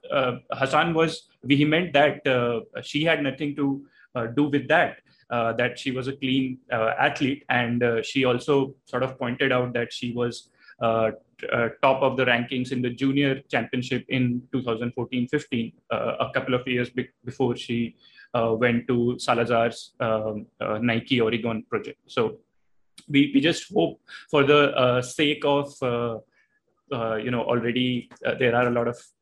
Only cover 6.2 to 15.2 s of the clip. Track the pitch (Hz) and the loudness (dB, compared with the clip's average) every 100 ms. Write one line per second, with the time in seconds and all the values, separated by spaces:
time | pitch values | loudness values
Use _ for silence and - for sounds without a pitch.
6.2 | 131 135 131 127 _ 120 110 - 147 - | -2 0 -2 -6 _ 0 0 2 0 0
7.2 | 135 139 - 127 117 120 120 117 107 135 | -2 -2 -2 0 0 0 2 0 -2 0
8.2 | 127 123 139 139 135 - _ 123 127 127 | 2 0 2 0 0 -8 _ -4 -4 -4
9.2 | 123 127 135 127 123 120 117 - 123 117 | -6 0 0 2 0 -2 -4 -6 -6 -2
10.2 | 120 117 _ _ - - 117 113 113 - | -4 -4 _ _ -20 -2 0 2 0 -2
11.2 | _ - - 120 117 - 135 135 135 120 | _ -14 -2 0 0 2 2 4 2 2
12.2 | 127 120 120 127 127 127 123 123 135 139 | 2 2 0 -4 -4 -2 -4 -2 0 2
13.2 | 139 131 - 131 113 127 123 123 - 131 | 2 0 -2 -4 -2 -6 -2 -4 -2 0
14.2 | 123 120 - 131 117 110 120 127 117 127 | 0 -2 -4 -6 -4 -4 -4 -6 -4 -4